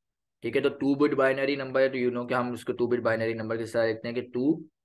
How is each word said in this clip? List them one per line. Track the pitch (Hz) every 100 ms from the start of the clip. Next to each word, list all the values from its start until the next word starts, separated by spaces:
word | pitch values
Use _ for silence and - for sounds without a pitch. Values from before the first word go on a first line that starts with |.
| _ _ _ _
ठीक | 120 151
है। |
तो | 143
टू | - 139 139
बिट | 147
बाइनरी | 135 135 135 139 139
नंबर | 131 131
है, | 135
तो | 131
you | 123
know | 120 123
कि |
हम | 123 123
उसको | 113 -
टू | 120 120
बिट | 120
बाइनरी | 113 113 113
नंबर | 113 110 113
के | 110
साथ | 117 113
लिखते | 110 117
हैं | 123
कि |
टू, | 123 123 139 170 - _